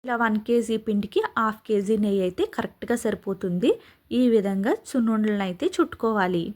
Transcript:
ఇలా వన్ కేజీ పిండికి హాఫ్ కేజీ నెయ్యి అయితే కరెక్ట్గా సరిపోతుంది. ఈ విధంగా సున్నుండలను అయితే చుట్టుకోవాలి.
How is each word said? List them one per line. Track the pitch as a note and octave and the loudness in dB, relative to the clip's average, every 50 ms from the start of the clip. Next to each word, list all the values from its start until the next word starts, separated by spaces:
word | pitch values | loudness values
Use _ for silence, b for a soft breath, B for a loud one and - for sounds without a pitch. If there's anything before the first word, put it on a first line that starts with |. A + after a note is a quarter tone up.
| - | -4
ఇలా | B3+ A#3+ A#3 | -4 0 0
వన్ | A#3 A3+ G#3+ G#3+ G#3+ | 2 2 0 0 0
కేజీ | - A#3+ A#3 A3 A3 A3 A3 - | 2 2 2 2 0 -2 -2 0
పిండికి | A3+ G#3 G#3 G3+ G3+ - F#4 A4 - - | 0 -2 -2 -2 0 -2 -2 -2 -2 -2
హాఫ్ | - A3+ A3 G#3+ - _ - | 0 0 0 -2 -6 _ -2
కేజీ | G#3+ G3+ G3 G3 A3 G#3 G#3+ | 0 0 2 2 0 2 2
నెయ్యి | G#3 G3 G3 F#3 | 0 2 0 0
అయితే | F3+ F3+ - F#4+ - - | -2 0 -2 -4 -2 -2
కరెక్ట్గా | - G#3+ - - _ - - A#3 A#3 - | -6 -6 -6 -8 _ -4 -2 -2 0 0
సరిపోతుంది. | A3 G#3 - - G3 G3 F#3+ - F#3 F3 F3+ G3+ D#4 A#4+ A4+ B B B B B _ - A#3+ | -4 -4 -4 -4 -6 -6 -4 -2 -2 -2 2 2 2 2 0 B B B B B _ 0 2
ఈ | B3+ B3 A3+ | 4 4 4
విధంగా | A3 F#3+ G3 G3 G3 G3 B3 F#4+ A4 _ - | 4 2 2 -2 0 0 0 -2 -2 _ -4
సున్నుండలను | - C4 A3+ A3+ A3 G#3+ G#3+ G#3+ G#3 G3+ G3 | -2 0 2 2 2 2 2 0 0 0 -2
అయితే | F#3 F3+ - D4 F#4 - | -4 -4 -2 -2 -2 0
చుట్టుకోవాలి. | - D#4+ D#4+ - - - A3+ A3 G#3 F#3 F3+ F3+ E3+ E3 G3 G#3 | 0 0 -2 -2 -2 -2 0 2 2 2 2 0 -2 -2 -4 -10